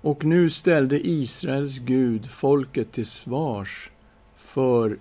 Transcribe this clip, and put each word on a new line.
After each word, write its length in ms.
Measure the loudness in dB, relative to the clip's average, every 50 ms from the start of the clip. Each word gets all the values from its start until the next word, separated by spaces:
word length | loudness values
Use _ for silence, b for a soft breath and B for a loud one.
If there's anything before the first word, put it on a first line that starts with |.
Och 240 | 0 -2 -2 0 2
nu 240 | 2 4 6 4 4
ställde 580 | 2 0 0 2 4 4 4 2 2 0 0 0
Israels 680 | -2 -2 -2 -4 -6 -6 -4 -4 -2 -2 -2 -4 -6 -10
Gud 480 | -2 0 2 2 2 2 0 -2 -4
folket 680 | -10 -12 -2 2 2 2 2 2 -2 -4 -4 -4 -4
till 140 | -6 -8 -8
svars 840 | -8 -8 -12 -8 -6 -4 -4 -2 -4 -4 -6 -8 -10 -12 -14 -16 -20 -20 b b b b b b b _
för 640 | -20 -20 -8 -2 0 2 4 4 4 2 0 -2 -4